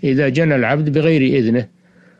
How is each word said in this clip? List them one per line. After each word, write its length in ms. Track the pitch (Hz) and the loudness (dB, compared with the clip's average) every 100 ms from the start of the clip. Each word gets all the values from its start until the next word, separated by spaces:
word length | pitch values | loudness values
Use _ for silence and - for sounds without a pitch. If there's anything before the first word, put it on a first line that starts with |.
إذا 240 | 143 131 139 | -2 0 0
جنى 260 | 135 165 | 0 0
العبد 440 | 139 117 147 151 147 | 0 0 -2 0 0
بغير 400 | 165 156 131 139 | 2 2 2 0
إذنه 300 | 110 120 117 _ _ _ - _ | 0 -2 -4 _ _ _ -20 _